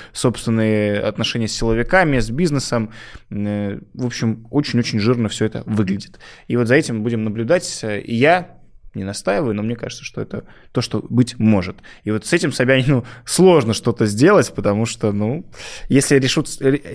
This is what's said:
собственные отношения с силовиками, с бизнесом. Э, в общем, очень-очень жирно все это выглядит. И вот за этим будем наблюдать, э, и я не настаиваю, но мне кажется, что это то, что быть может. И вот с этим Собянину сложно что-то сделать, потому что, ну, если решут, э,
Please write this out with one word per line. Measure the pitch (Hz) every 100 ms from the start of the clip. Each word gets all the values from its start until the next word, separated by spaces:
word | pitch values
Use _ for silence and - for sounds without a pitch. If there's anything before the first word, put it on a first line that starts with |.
| -
собственные | - 127 113 - 113 110 107 104 104
отношения | 107 107 110 120 110
с |
силовиками, | - 113 113 120 185 165 135
с | 113
бизнесом. | 123 175 143 - 120 110 - - - _
Э, | 104 104 104 101 107 101
в | - 123
общем, | - 117 110 113
очень-очень | 147 147 120 120 110
жирно | 104 120 107
все | - 110
это | - -
выглядит. | 107 98 98 - - - - -
И | 120
вот | 113
за | 139
этим | 156 113
будем | 113 117
наблюдать, | 110 107 117 180 - -
э, | 110 101
и | - 117
я | 139 180 170 - - - -
не | -
настаиваю, | 95 101 - 196 135
но | 104
мне | 107 120
кажется, | - -
что | - -
это | 110 113 - - -
то, | 127
что | - 110 -
быть | 120 123 -
может. | 110 104 90 - - -
И | 107
вот | 107 -
с |
этим | 170 160
Собянину | - 127 131 131 131 - - -
сложно | - 185 165 113
что-то | 107 123 - 110
сделать, | 101 160 202 120 -
потому | 104 101 117
что, | - 110
ну, | 101 107 151 - - - - -
если | 135 - 139
решут, | 131 - - -
э, | 135 139 82